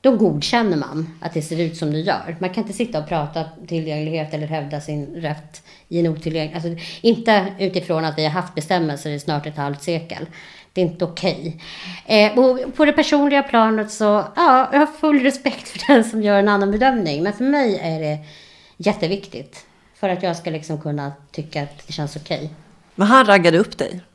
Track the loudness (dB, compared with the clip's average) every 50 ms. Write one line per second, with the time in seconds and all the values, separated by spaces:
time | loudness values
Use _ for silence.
0 | 6 4 4 6 4 2 2 0 -2 0 0 2 2 2 0 -2 -4 -6 -6 -8
1 | -8 -8 -12 -12 -12 -6 -6 -6 -6 -4 -4 -4 -4 -4 -4 -4 -4 -4 -2 -2
2 | -2 -2 -2 -2 -4 -10 -8 -6 -6 -4 -4 -4 -6 -6 -4 -6 -6 -4 -4 -6
3 | -4 -4 -4 -4 -4 -4 -6 -8 -8 -8 -10 -18 -10 -6 -6 -4 -4 -4 -4 -4
4 | -4 -4 -4 -6 -6 -6 -6 -8 -6 -6 -6 -6 -6 -6 -8 -10 -8 -6 -8 -8
5 | -8 -8 -10 -8 -8 -8 -8 -8 -12 -20 -20 -20 _ -20 -20 _ _ _ -2 0
6 | 0 0 -2 -4 -6 -6 -4 -4 -6 -6 -8 -8 -8 -8 -8 -8 -12 -14 -14 0
7 | 0 2 2 2 2 2 2 2 2 -2 -4 -4 -4 -2 -2 -4 -2 -2 -2 0
8 | 0 -2 -2 0 -2 0 -2 -2 -6 -4 -8 -8 -2 0 0 0 0 -2 -4 -6
9 | -6 -8 -8 -6 -4 -2 -2 -2 -4 -6 -6 -6 -4 -4 -6 -6 -4 -4 -4 -4
10 | -4 -8 -12 -12 -12 -14 -16 -20 -20 -20 -20 -20 -20 _ _ 0 0 0 0 -4
11 | -4 -4 -4 -4 -2 -2 -2 -2 -8 -10 -10 -12 -16 -18 -16 -16 -14 -16 -16 -16
12 | -4 2 4 4 4 4 4 4 4 4 4 2 -4 -6 2 2 4 4 4 2
13 | 2 4 4 2 4 4 2 2 0 2 2 4 4 4 2 0 -2 -4 -4 0
14 | 2 2 4 2 0 -2 0 4 6 6 6 6 6 4 4 4 4 2 0 0
15 | 2 4 4 4 4 2 0 2 -4 -4 -4 -4 -14 -16 -14 -6 4 6 6 6
16 | 6 4 -2 0 2 4 4 6 6 4 4 4 2 0 2 4 4 4 4 2
17 | 0 0 -2 0 -2 -4 -2 0 0 2 2 2 2 2 0 -2 -2 -4 -4 -2
18 | -2 -4 -4 -6 -8 -16 -20 -20 -20 -20 -20 _ _ _ _ _ -2 -2 -2 -2
19 | -2 -4 -4 -6 -8 -12 -14 -16 -16 -16 -20 -20 -20 _ _ _ _ _ _ _
20 | -2 -2 -2 -2 -2 -4 -4 -4 -6 -8 -8 -8 -6 -8 -8 -6 -6 -6 -6 -6
21 | -6 -8 -10 -14 -20 _ -12 -12 -12 -8 -8 -8 -8 -8 -12 -20 -16 -14 -8 -8
22 | -8 -8 -8 -12 -8 -8 -8 -8 -8 -12 -14 -16 -20 _ _ _ _ _ _ 0
23 | 4 6 6 6 8 8 6 6 6 6 4 4 2 0 -4 -8 -8 -8 -8 -14
24 | -16 _